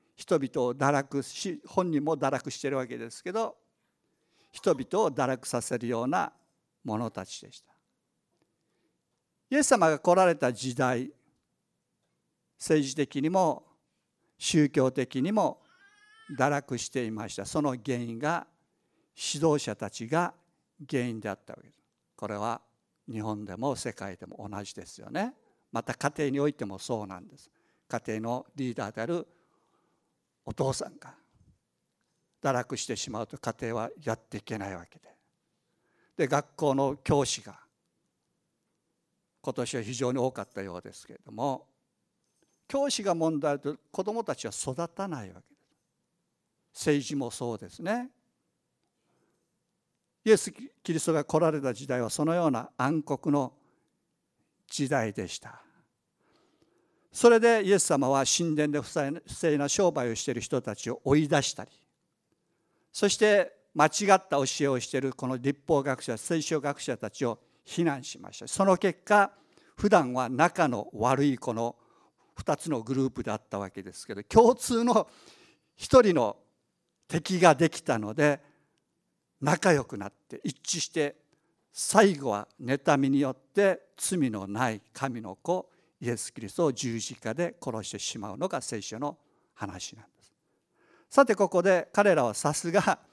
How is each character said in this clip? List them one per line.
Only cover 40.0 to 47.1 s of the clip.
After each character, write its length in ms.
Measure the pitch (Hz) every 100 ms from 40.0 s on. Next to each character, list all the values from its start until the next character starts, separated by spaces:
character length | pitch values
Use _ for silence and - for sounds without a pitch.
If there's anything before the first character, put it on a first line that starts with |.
| 127
に 60 | 127
多 140 | 127
か 100 | 127
っ 60 | 98
た 140 | -
よ 140 | 98 90
う 40 |
で 140 | -
す 120 | - -
け 60 |
れ 80 | - -
ど 40 |
も、 360 | 107 139 131 _ _ _ _ _ _ _ _ _ _ -
教 220 | 277 277
師 140 | -
が 120 | 202
問 240 | 170 160 151
題 220 | 147 143
と、 160 | 147 151 _
子 100 | -
ど 120 | 190
も 100 | 226
た 100 | 220
ち 120 | 139 110
は 60 |
育 360 | - - 131 170
た 180 | - 196
な 200 | 147 98
い 60 |
わ 100 | -
け 120 | -
で 60 | _
す。 160 | _ _ _ _ _ _ _ _ _ _ _
政 360 | - - 143
治 80 | 131